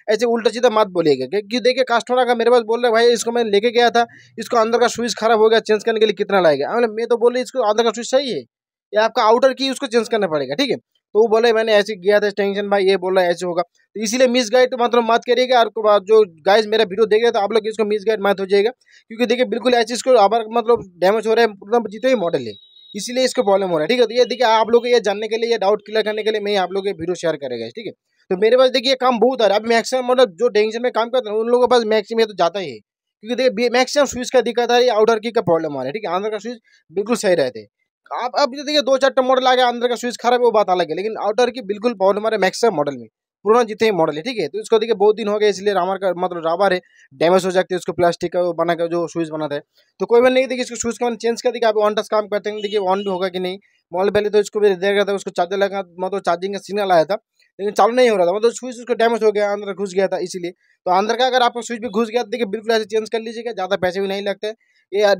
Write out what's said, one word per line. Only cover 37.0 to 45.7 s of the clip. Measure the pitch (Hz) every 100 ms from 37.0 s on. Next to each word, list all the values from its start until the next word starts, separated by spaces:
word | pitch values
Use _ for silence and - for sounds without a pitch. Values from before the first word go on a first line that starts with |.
| 208 233
सही | 202 165
रहते | 131 110
हैं। | 101 _ _ _ -
आप | 147 240 208
अब | 277 285
देखिए | 277 302
दो | 247 269
चार | 262 262
मॉडल | 254 254 254
आ |
गया, | 254 247
अंदर | 240 247
का | 233
स्विच | 240 -
खराब | 233
है | 247
वो | 240
बात | 208 185
अलग | 180 160
है, | 160
लेकिन | 214 214
आउटर | 196 220 247
की | 240 196
बिल्कुल | 208 247
प्रॉब्लम | 202 190 202 220
आ |
रहा | 214
है |
मैक्सिमम | 190 - 233
मॉडल | 156 143 127
में, | 113 _ _ _
पुराना | 202 233
जितने | 220 214 220
मॉडल | 175 160 151
है, |
ठीक | 240 226
है? | 147
तो | 202
इसको | 214 226
देखिए | 226 208
बहुत | 208 214
दिन | 202
हो | 208
गए | 208
इसलिए | 185 202